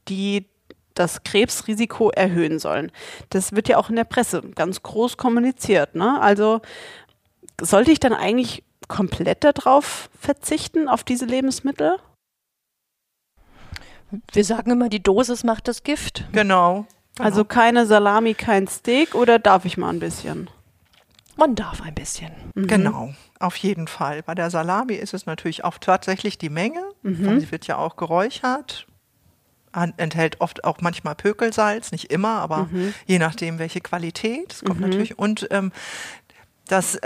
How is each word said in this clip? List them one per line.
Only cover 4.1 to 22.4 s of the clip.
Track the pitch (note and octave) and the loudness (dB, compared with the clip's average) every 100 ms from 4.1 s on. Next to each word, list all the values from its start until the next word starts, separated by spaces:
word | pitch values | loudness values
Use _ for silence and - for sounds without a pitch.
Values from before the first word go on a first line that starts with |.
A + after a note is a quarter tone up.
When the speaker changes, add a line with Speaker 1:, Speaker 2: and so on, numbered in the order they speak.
| - A#3 E3+ - | 0 0 -2 -6
Speaker 1:
ganz | - E3 F#3 | -4 -4 -4
groß | - G#3+ A#3+ - | -6 -2 -2 0
kommuniziert, | B3 A#3 B3 B3+ - F3+ C#3+ E3 | 0 2 0 -2 2 2 2 0
ne? | G#3 C#4 | 0 4
Also | G#3+ G3+ G#3+ A3 - - - - - _ _ _ - - | 4 4 4 0 -2 -18 -20 -20 -20 _ _ _ -20 -10
sollte | E3 G3+ B3 | 2 6 6
ich | D#4 | 6
dann | C4 | 4
eigentlich | - F3+ A#3+ A#3+ - - _ - | 2 2 0 -2 -6 -16 _ -8
komplett | - F#3+ - E3+ E3+ | -4 -2 -2 -2 2
darauf | D4 C#4+ C4 C#4 - - - _ | 2 4 4 4 4 -6 -14 _
verzichten, | - C#4 - D#4 - E4 C#4+ | -4 -4 -2 -4 -2 -2 0
auf | - | 0
diese | - B3 B3 | 0 -4 -2
Lebensmittel? | B3+ C4 B3+ C#4 C#4 D4+ F#4+ - _ _ _ _ _ _ _ _ _ _ _ _ _ _ - - - - - - G3+ - | 0 0 -2 -4 0 0 0 -6 _ _ _ _ _ _ _ _ _ _ _ _ _ _ -20 -20 -18 -18 -20 -16 -16 -2
Speaker 2:
Wir | G3+ G#3 | 0 2
sagen | A3+ A#3 | 0 0
immer, | A#3+ A#3+ | 2 2
die | G#3 | 0
Dosis | G3 G3 A#3+ A#3+ | 2 4 2 0
macht | A#3 A3+ - | -2 -2 -4
das | A#3 | -6
Gift. | - D4 - - - | -4 -4 -6 -10 -2
Speaker 3:
Genau. | G#3 G3+ F#3 F3 F#3+ G#3 _ _ - | 0 4 6 4 2 -4 _ _ -2
Speaker 1:
Also | G#3+ F#3+ | 0 2
Speaker 3:
Genau. | G#3+ | 2
Speaker 1:
keine | A#3+ A#3 A#3+ A3+ | 4 6 6 6
Salami, | G#3+ G3+ G#3 A3+ | 6 6 4 2
kein | G#3+ - G3 F#3+ | 0 2 2 0
Steak | - - B3+ D#4+ - | -4 0 2 2 4
oder | A#3+ A#3 | 6 6
darf | G#3 F#3+ F3+ | 6 4 4
ich | F#3 | -4
mal | F3 | -2
ein | E3+ | -2
bisschen? | E3+ D#3+ - E3 F3+ - _ _ _ _ _ _ _ - | -4 -6 -8 -8 -10 -16 _ _ _ _ _ _ _ 2
Speaker 2:
Man | D4+ G#3+ | 2 2
darf | G3 - | -6 -10
ein | D#3 | -10
bisschen. | D3+ D3 - D#3+ - | -10 -10 -12 -12 -16